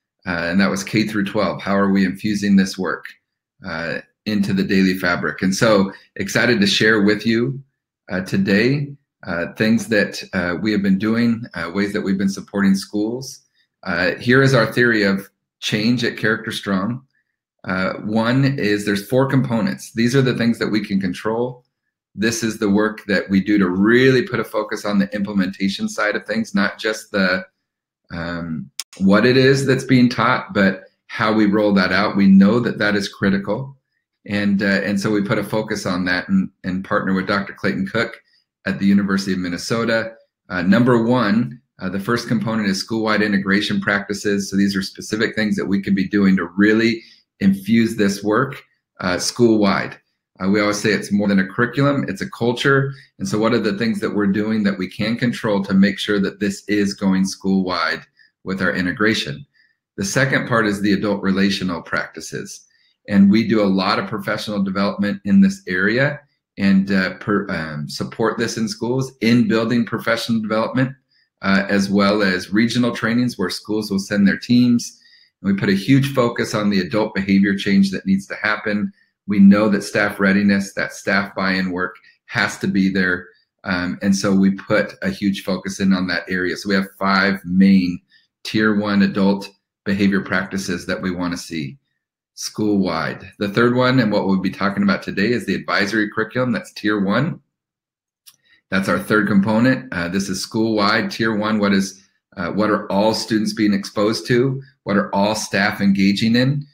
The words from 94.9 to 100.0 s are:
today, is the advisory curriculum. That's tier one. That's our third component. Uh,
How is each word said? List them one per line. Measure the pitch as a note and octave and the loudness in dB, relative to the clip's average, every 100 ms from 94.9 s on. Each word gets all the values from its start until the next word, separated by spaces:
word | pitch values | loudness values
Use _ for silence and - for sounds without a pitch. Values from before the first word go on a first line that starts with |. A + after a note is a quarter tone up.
| E2+ | 0
today, | - F2+ G#2+ | -4 -2 0
is | A#2+ G2 | -2 -2
the | |
advisory | F2+ - F2+ G2+ A2 G#2 | -4 -2 -2 0 0 -2
curriculum. | - F2 B2 B2 | -4 -4 -4 -2
That's | - - | -4 -6
tier | - G#2 G#2 | -6 -2 0
one. | F#2+ A2+ E3 - _ _ _ _ _ _ _ _ - _ _ _ _ | 0 0 -2 -6 _ _ _ _ _ _ _ _ -20 _ _ _ _
That's | G2 G2 | -4 0
our | F#2 | -2
third | - G#2+ G2 | 2 0 4
component. | G2+ G#2 A2 B2+ B2 - | 2 2 2 2 0 -4
Uh, | F2+ | -6